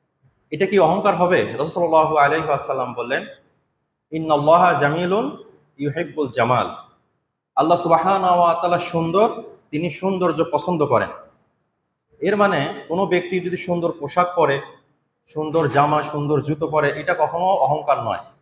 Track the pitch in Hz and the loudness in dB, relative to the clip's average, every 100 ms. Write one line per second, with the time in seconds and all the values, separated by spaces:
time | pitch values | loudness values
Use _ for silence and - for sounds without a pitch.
0 | _ _ _ _ _ - 190 202 160 190 | _ _ _ _ _ -4 0 4 4 2
1 | 196 175 180 175 107 - 151 175 170 160 | 0 2 2 2 0 -4 -4 -2 2 4
2 | 156 151 143 160 151 139 - 135 123 117 | 4 4 2 2 -2 -4 -4 -6 -6 -6
3 | 120 143 208 - _ _ _ _ _ _ | -4 -6 -6 -14 _ _ _ _ _ _
4 | _ 160 160 151 147 170 180 170 143 156 | _ -8 0 2 6 6 6 4 0 0
5 | 175 196 269 - - - _ - 143 139 | 0 -2 -2 -8 -16 -20 _ -8 -6 -4
6 | 156 - 139 123 117 123 95 - - _ | -6 -4 -4 0 2 2 0 -6 -18 _
7 | _ _ _ _ _ - 151 175 165 160 | _ _ _ _ _ -2 2 2 4 2
8 | 185 196 185 175 170 165 175 170 - 170 | 2 0 2 4 4 2 0 -2 -2 -4
9 | 165 180 226 - - - _ 151 170 - | 0 2 0 0 -14 -20 _ -6 -6 -4
10 | 190 185 175 151 160 147 165 175 143 117 | -4 0 0 0 -2 -2 -2 -2 0 0
11 | 98 - - _ _ _ _ _ _ _ | -2 -8 -20 _ _ _ _ _ _ _
12 | _ _ 175 202 202 170 139 - - 170 | _ _ -2 2 2 2 -2 -6 -6 -4
13 | 190 175 175 180 180 175 - 175 170 - | 0 0 0 -4 -4 -6 -4 -2 -2 -4
14 | - - 175 - 147 139 - - _ _ | -4 -2 0 2 2 0 -6 -18 _ _
15 | _ _ _ 151 156 160 147 139 147 151 | _ _ _ -10 -4 0 2 2 4 2
16 | 147 151 143 151 143 151 156 151 143 202 | -2 -4 0 0 0 -4 -2 0 0 0
17 | 180 180 151 170 185 190 - 151 151 139 | -2 -2 -2 0 0 2 2 0 0 -2
18 | 113 92 - _ | -2 -6 -8 _